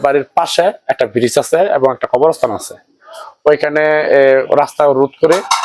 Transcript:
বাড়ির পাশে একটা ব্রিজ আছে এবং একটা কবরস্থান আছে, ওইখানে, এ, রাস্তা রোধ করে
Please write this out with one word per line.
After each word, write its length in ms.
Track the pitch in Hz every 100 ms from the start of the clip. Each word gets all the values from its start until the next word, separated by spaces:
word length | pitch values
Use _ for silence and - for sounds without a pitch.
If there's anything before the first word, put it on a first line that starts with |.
| 139
বাড়ির 200 | 143 135 -
পাশে 300 | 170 - 175 214 -
একটা 180 | 131 117
ব্রিজ 300 | 120 120 143
আছে 200 | 127 160 196
এবং 140 | 143 131 123
একটা 120 | -
কবরস্থান 400 | 123 156 160 123
আছে, 240 | 101 - - _ _ - - - - -
ওইখানে, 380 | 147 151 151 151 151 151 139
এ, 40 | 135 135 - 139
রাস্তা 220 | 143 - 147 135
রোধ 140 | 135 -
করে 160 | 160 175 - -